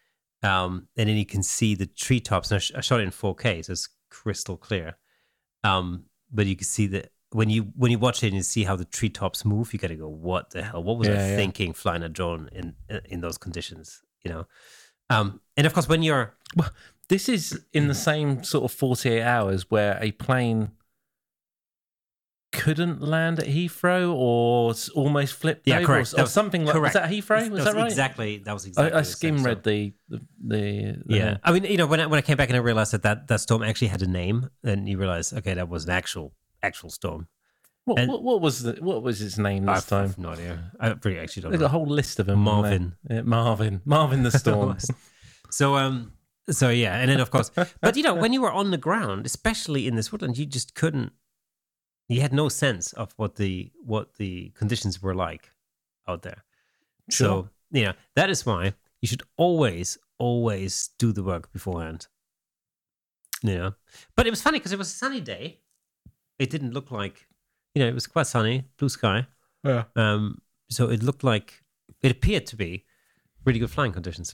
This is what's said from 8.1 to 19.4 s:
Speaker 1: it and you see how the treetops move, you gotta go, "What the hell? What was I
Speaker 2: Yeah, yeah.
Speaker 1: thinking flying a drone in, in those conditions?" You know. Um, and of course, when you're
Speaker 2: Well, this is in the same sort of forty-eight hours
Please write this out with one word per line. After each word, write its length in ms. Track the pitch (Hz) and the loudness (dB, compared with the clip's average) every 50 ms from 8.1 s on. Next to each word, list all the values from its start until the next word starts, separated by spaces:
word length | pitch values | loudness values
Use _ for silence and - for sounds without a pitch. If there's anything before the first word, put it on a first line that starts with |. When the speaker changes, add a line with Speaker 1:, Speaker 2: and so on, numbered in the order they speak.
| 117 - - | 2 0 0
Speaker 1:
it 40 | 107 | 0
and 100 | 95 98 | 0 0
you 40 | 87 | -2
see 200 | - - 117 104 | -2 0 0 0
how 140 | 92 98 90 | 0 -2 -2
the 80 | 90 | -4
treetops 580 | - - - - 107 - - 98 95 - - - | -8 -4 -2 -2 -2 -2 -2 -4 -4 -4 -2 0
move, 300 | 107 104 104 120 - - | 0 0 0 0 -4 -4
you 60 | 101 | -6
gotta 160 | - 87 82 78 | -6 -6 -6 -8
go, 100 | 78 78 | -10 -12
"What 440 | 76 78 80 90 90 90 - - | -12 -8 -4 -4 -4 -4 -4 -6
the 120 | - - 80 | -8 -10 -8
hell? 180 | 107 - 85 | -8 -8 -6
What 160 | 85 95 117 120 | -4 -2 0 2
was 120 | 110 104 | 2 2
I 20 | 104 | 2
Speaker 2:
Yeah, 140 | 101 98 95 | 2 2 2
yeah. 40 | 101 | 2
Speaker 1:
thinking 380 | 104 101 95 - - 104 85 82 | 0 0 0 0 -2 -4 -4 -4
flying 280 | - - 98 85 87 | -4 -4 -2 -2 -2
a 60 | 85 82 | -4 -6
drone 420 | 80 92 92 85 85 82 78 73 - | -6 -4 -4 -4 -4 -6 -8 -12 -12
in, 200 | 92 90 85 80 - - - 107 95 - | -10 -10 -10 -12 -14 -14 -12 -10 -10 -10
in 140 | - 101 87 | -10 -10 -8
those 180 | 85 85 80 - | -8 -8 -8 -10
conditions?" 640 | - 95 85 87 78 - 85 80 80 - - - _ _ _ _ - | -12 -10 -10 -10 -10 -10 -14 -16 -18 -20 -20 -20 _ _ _ _ -10
You 80 | 92 | -10
know. 160 | 82 82 82 - _ - - - - - - _ _ _ _ - | -8 -8 -10 -14 _ -20 -20 -20 -20 -20 -20 _ _ _ _ 0
Um, 320 | 123 110 104 98 101 - - _ _ - | 2 2 2 0 -4 -8 -16 _ _ 2
and 100 | 143 156 | 2 4
of 60 | - | 4
course, 160 | 180 147 117 | 2 2 2
when 140 | 160 160 165 | 2 2 4
you're 340 | 156 151 135 117 107 - _ _ - - | 2 2 2 0 -2 -8 _ _ -2 0
Speaker 2:
Well, 160 | 170 165 - - - - - _ _ - - | 0 0 0 -4 -10 -18 -20 _ _ -2 0
this 180 | 190 190 - - | 0 0 2 0
is 320 | 247 196 156 - - - - _ - | 0 0 -2 -4 -8 -10 -12 _ 0
in 160 | 156 147 147 | 2 2 2
the 40 | 143 | 2
same 480 | - - 160 151 151 151 143 139 123 - | 0 0 0 0 2 2 0 0 0 -2
sort 180 | - - 147 120 | -2 0 0 0
of 80 | 127 - - | -2 -2 -2
forty-eight 440 | - 131 127 - - 127 113 113 113 | 0 0 0 2 2 2 2 2 2
hours 460 | 120 123 120 | 2 2 2